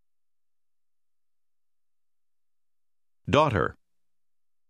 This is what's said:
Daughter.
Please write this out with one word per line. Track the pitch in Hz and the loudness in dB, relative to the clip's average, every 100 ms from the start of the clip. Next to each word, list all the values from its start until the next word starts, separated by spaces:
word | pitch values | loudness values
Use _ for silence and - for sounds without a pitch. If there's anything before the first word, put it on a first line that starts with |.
| _ _ _ _ _ _ _ _ _ _ _ _ _ _ _ _ _ _ _ _ _ _ _ _ _ _ _ _ _ _ _ _ - | _ _ _ _ _ _ _ _ _ _ _ _ _ _ _ _ _ _ _ _ _ _ _ _ _ _ _ _ _ _ _ _ -2
Daughter. | 135 151 101 55 - _ _ _ _ _ _ _ _ | 0 2 0 -2 -6 _ _ _ _ _ _ _ _